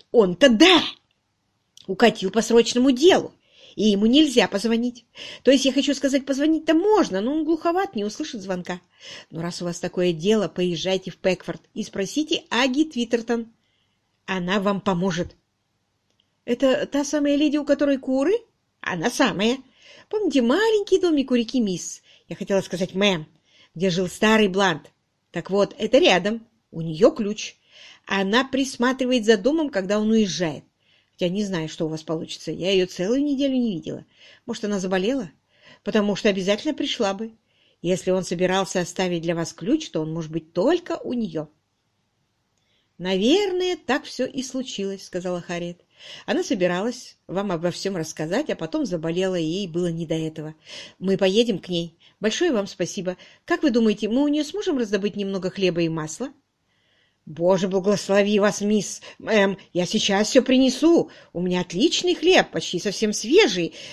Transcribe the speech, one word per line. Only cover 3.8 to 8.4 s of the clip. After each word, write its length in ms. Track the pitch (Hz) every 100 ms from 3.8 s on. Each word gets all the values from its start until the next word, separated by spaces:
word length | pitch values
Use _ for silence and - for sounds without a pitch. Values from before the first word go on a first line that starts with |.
ему 220 | 214 196 220
нельзя 420 | 277 302 240 185
позвонить. 580 | 202 220 226 247 - _ - - -
То 80 | -
есть, 140 | 269 269
я 80 |
хочу 200 | 262 269
сказать, 320 | 269 277 269 269
позвонить-то 480 | 269 311 320 320
можно, 460 | 320 403 427 190 190
но 140 | 226
он 100 | 311
глуховат, 520 | 302 330 339 349 381 226
не 100 | 208
услышит 360 | - 311 214